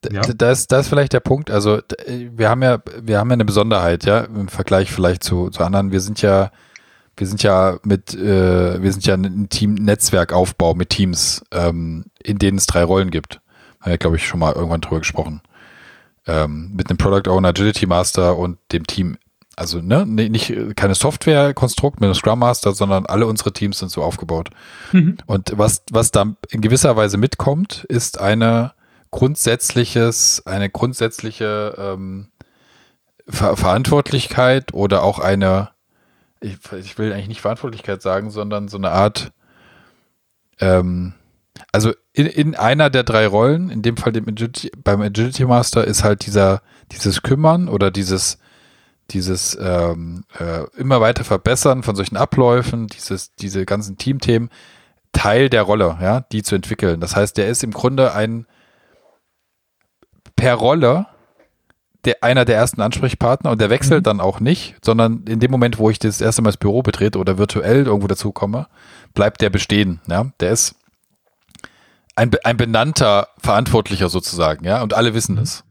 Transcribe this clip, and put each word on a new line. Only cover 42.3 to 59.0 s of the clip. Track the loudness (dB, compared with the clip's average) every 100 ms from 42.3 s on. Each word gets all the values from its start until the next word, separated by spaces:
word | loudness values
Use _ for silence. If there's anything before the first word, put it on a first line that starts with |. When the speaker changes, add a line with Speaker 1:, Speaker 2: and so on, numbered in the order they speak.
| 2 -2 2
Speaker 1:
einer | 0 4 4
der | 2
drei | 2 2 4
Rollen, | 4 4 2 -2
in | -2
dem | -2 0
Fall | -2
dem | -2 -4
Agility, | -6 -6 -6 -14 -6
beim | -2 0
Agility | 0 -2 -4 0 2
Master, | 2 2 0 0
ist | 0
halt | 0 0 0
dieser, | 2 4 2 _ _ _
dieses | -6 -4 -2
Kümmern | 0 2 4 2 0
oder | 0 0
dieses, | 0 -4 -2 -2 -6 _ _ _ _ _ _ _
dieses, | -6 -4 -4 -4 -6
ähm, | -2 0 0 -4 -8 -12 -16 -12
äh, | -8 -8 -10 -8
immer | 0 4
weiter | 4 2
Verbessern | -2 -2 0 0 2 0
von | -2 -4
solchen | -4 -2
Abläufen, | -2 2 4 4 0 -4 -8
dieses, | -10 -10 -10 -12 _
diese | -6 -6 -2
ganzen | -4 -4 -8
Teamthemen, | -4 -4 0 0 0 -12 -20 _ _ _ _
Teil | -2 2 4 4
der | 2
Rolle, | 2 2 2 0
ja, | 0 0 -2
die | -6
zu | -2 -4
entwickeln. | -2 -2 -2 -2
Das | -2 0
heißt, | 0 0
der | -2
ist | -2
im | -4
Grunde | -2 -2 2 2
ein | 2 -2 -4 -12 _ _ _ _ _